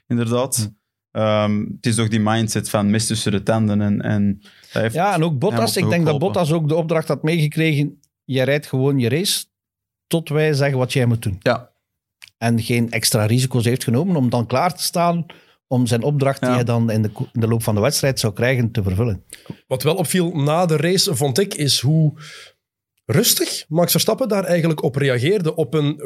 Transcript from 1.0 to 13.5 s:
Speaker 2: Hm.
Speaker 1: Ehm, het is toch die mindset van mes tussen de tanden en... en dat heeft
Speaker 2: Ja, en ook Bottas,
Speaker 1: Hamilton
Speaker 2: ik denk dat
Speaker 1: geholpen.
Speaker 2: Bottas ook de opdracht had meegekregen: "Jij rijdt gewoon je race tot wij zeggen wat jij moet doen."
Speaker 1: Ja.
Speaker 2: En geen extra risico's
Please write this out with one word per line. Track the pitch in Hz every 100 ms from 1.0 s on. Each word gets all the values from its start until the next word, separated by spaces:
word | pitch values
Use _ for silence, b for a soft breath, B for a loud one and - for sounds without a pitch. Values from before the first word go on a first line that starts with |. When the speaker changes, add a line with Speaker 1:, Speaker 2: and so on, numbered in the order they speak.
| _
Speaker 2:
Hm. | 110
Speaker 1:
Ehm, | 110 107 104 104
het | - - 117
is | 107
toch | 110
die | 110
mindset | 107 113 110 113 101
van | 110 101
mes | 110 113
tussen | 113 107
de | 98
tanden | - 113 107 104
en... | 104 101
en | 113 107 101 98 B B B
dat | 117
heeft | 110 135
Speaker 2:
Ja, | 196
en | 175
ook | 170 139
Bottas, | 165 117
Speaker 1:
Hamilton | 226 202
Speaker 2:
ik | 208
denk | 175 160
dat |
Speaker 1:
geholpen. | 143 185 190
Speaker 2:
Bottas | 156
ook | 170 147
de | 160
opdracht | 160 165 156
had | 135
meegekregen: | 156 170 147 156 160 147 143 - _ _
"Jij | - 131
rijdt | 127 147 -
gewoon | 131 135 139
je | 117
race | 143 208 - - _ _ _ _ _ -
tot | 165 160
wij | 147 156
zeggen | 139 143 131
wat | 127
jij | 139 120
moet | 113
doen." | 110 95
Speaker 1:
Ja. | 131 113 - _ _ _ _ _ - -
Speaker 2:
En | 117 117
geen | 113 120 117
extra | 110 - 113 107
risico's | 123 131